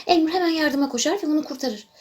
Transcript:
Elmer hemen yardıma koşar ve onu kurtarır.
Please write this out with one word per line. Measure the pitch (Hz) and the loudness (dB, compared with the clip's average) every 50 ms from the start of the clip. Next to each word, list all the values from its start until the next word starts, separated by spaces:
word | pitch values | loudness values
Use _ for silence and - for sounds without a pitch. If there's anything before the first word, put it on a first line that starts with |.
| - | -2
Elmer | - 359 330 320 320 | 2 2 2 2 2
hemen | 339 370 359 330 | 0 0 0 0
yardıma | 330 320 311 294 254 277 285 269 | 2 2 0 0 2 0 0 0
koşar | 247 233 - 294 349 403 | -2 -2 0 0 0 0
ve | - | 0
onu | 302 302 302 - | 0 0 0 -2
kurtarır. | - 285 262 - 254 208 202 - - _ - | -4 -6 -6 -4 -4 -4 -6 -10 -18 _ -20